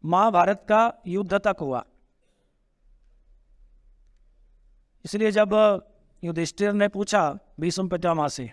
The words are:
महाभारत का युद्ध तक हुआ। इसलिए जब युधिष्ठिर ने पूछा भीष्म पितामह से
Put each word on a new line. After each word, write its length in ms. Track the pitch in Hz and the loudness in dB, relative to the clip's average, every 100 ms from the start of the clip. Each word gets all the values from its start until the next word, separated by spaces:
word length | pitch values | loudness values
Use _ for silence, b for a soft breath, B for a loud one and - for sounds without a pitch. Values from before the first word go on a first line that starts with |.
| 156 | 0
महाभारत 600 | 175 220 226 180 202 - | 2 4 4 2 0 0
का 240 | 214 233 - 185 | 2 2 -2 -6
युद्ध 260 | 185 190 | -6 -2
तक 220 | 196 208 190 | 0 0 -2
हुआ। 240 | 147 123 - _ _ _ _ _ _ _ _ _ _ _ _ _ _ _ _ _ - _ _ _ _ _ _ _ _ _ _ _ _ _ - | -4 -6 -8 _ _ _ _ _ _ _ _ _ _ _ _ _ _ _ _ _ -20 _ _ _ _ _ _ _ _ _ _ _ _ _ -10
इसलिए 260 | 208 220 | -2 0
जब 500 | 208 208 214 214 196 - _ _ _ | 2 2 4 4 2 -6 _ _ _
युधिष्ठिर 500 | 170 165 170 - 202 | -8 -4 -6 -2 -2
ने 140 | 202 202 | 0 0
पूछा 520 | 196 202 208 156 202 _ - | -2 -2 0 0 -4 _ -6
भीष्म 300 | 165 180 185 | -4 -4 -4
पितामह 380 | 175 175 165 147 | -2 0 0 -2
से 200 | - 120 | -4 -12